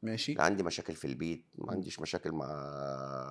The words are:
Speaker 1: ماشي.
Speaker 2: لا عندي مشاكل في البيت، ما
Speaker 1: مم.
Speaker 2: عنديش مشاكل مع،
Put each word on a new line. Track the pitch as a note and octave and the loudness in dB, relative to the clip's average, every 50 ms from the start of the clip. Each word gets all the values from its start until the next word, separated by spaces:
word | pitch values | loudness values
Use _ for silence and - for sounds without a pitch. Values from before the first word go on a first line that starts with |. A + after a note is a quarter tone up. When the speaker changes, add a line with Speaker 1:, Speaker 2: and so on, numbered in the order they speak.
| - | -4
Speaker 1:
ماشي. | A2+ A2 A2+ - - D3+ | -2 -2 0 0 0 4
Speaker 2:
لا | - - | 8 8
عندي | F2+ G2+ G2 F2+ | 8 8 6 2
مشاكل | E2+ - - - - D#2+ | 0 0 -2 -4 -4 -6
في | - - | -4 -2
البيت، | C#2 C2 B1+ D#2+ E2 E2 E2 - _ - - | -4 -2 0 0 0 -2 -2 -6 _ -12 -8
ما | D#2 | -6
Speaker 1:
مم. | - | -4
Speaker 2:
عنديش | F2+ F#2+ F#2 - - - | -2 -2 -2 -4 -4 -6
مشاكل | D#2+ - - F2+ - E2 D#2+ | -4 -2 -2 -2 0 0 -2
مع، | D#2 C#2 C2+ D2+ C#2+ C#2 C#2+ C#2+ C#2 C#2 C#2 C2+ C2+ C2+ C2+ C2+ C2 C2 C#2 | -2 -2 -2 -4 -4 -6 -6 -4 -4 -2 -2 -2 -2 -4 -4 -4 -4 -4 -4